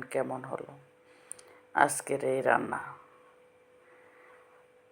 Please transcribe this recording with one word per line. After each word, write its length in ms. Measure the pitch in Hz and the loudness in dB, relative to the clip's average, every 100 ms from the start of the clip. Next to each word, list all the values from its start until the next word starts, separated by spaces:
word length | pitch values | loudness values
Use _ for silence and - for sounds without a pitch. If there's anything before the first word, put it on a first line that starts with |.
| 135 | -2
কেমন 300 | 135 127 127 | -4 -4 -6
হলো 260 | 131 - - 139 - - - - - - - - - | -8 -10 -10 -18 -20 -20 -20 -20 -20 -20 -20 -20 -2
আজকের 460 | - 143 143 - 139 | 4 4 4 -4 -2
এই 160 | 131 131 | 0 2
রান্না। 380 | 127 120 - - - - - - - - - - - - - - - - - - - - - - - | 4 4 2 -6 -8 -14 -20 -20 -20 -20 -20 -20 -20 -20 -20 -20 -20 -20 -20 -20 -20 -20 -20 -20 -20